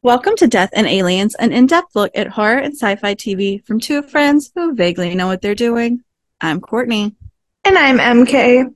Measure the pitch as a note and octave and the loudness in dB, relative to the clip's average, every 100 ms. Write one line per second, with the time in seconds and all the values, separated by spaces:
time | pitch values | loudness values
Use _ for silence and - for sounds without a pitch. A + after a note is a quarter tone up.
0 | B3 B3 F#4+ A4 D4 G#3+ F#3 - F#3 F#3+ | 2 0 0 2 2 2 0 -2 0 0
1 | F3+ F#3 G3+ - - D#3+ C4 E4+ F4 A3 | 0 0 -2 -2 -2 2 4 2 -2 -4
2 | G3+ - F#3 - G#3+ B3 C#4 D4 A3 G3+ | -2 -4 -6 -2 0 0 -2 -4 -4 -2
3 | G3+ G3+ - F#3+ G3 G3+ - A3 - D4 | -4 -6 -6 -4 -4 -4 -4 -6 -2 -6
4 | C#4+ D4+ C#4+ D4 C#4+ - E4+ B3 F3 F3 | -2 0 2 2 0 -6 -4 0 -2 0
5 | F3 F#3 F#3 F#3 G3+ G#3 A#3 A#3 A#3 B3 | -4 -2 -4 -4 -4 -2 -2 -2 -2 -4
6 | _ _ _ _ D#3+ F3 - A3+ A#3+ A3 | _ _ _ _ -6 -6 -4 -6 -2 -4
7 | G#3 _ - _ _ _ D4 F4+ C#4 B3+ | -4 _ -20 _ _ _ 2 4 4 4
8 | A#3+ A#3+ B3 C4+ B3 B3 C4 | 4 4 4 4 4 2 2